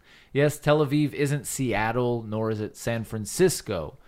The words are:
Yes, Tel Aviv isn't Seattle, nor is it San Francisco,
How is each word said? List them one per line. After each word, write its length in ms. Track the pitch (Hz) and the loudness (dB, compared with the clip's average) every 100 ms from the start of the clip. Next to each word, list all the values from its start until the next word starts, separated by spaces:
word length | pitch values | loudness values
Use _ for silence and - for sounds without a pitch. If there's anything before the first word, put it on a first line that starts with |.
| _ - - | _ -20 -6
Yes, 260 | 135 143 - | 0 2 2
Tel 260 | 147 151 | 2 4
Aviv 280 | 143 147 147 | 4 2 0
isn't 320 | - 143 143 - | 0 -2 -2 -4
Seattle, 760 | - 131 101 110 117 123 120 | -4 0 0 0 0 0 0
nor 280 | 107 107 110 | -2 -2 -2
is 100 | 107 | -2
it 160 | 107 - | -4 -6
San 280 | - 117 | -4 -4
Francisco, 920 | 107 110 101 - 180 - - 92 76 - | -4 -6 -6 2 4 4 -4 -4 -6 -10